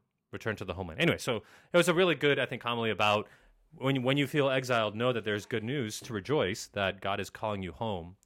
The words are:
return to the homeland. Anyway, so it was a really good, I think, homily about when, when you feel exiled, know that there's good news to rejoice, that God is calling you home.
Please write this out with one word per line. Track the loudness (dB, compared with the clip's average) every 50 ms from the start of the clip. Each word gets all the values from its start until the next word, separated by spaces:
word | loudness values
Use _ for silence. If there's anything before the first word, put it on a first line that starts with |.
| _ _ _ _ _ _
return | -12 -6 -4 -4 -4
to | -4 -6
the | -8 -6
homeland. | -6 -8 -8 -2 0
Anyway, | 2 2 2 0
so | 0 -2 -2 -2 -4 -10 -20 -20 _ _
it | 4
was | 4 4 6
a | 4
really | 4 4 4 2
good, | 2 4 2 2 2
I | 0
think, | -2 -4 -6 -4
homily | -4 -2 0 0 0
about | 2 2 4 4 4 4 2 -2 -12 -20 _ _ _ _ _ _ -10
when, | -2 0 0 2 2
when | 2 2 2
you | 2 2
feel | 2 2 2 2 2
exiled, | 2 0 0 2 2 2 2 0 0
know | 0 0 0 0
that | 0 0
there's | 0 -2 -2 -2
good | -4 -4 -4 -2
news | -2 -4 -2 -4 -4 -6 -10
to | -10 -6 -6
rejoice, | -6 -2 0 0 2 2 0 -2 -4 -8
that | -8 -4 0 0 0 0 -2
God | -4 -4 -4 -4
is | -6 -8
calling | -8 -6 -4 -4 -4 -4
you | -6 -6 -6
home. | -6 -4 -4 -4 -6 -8 -10 -14 _ _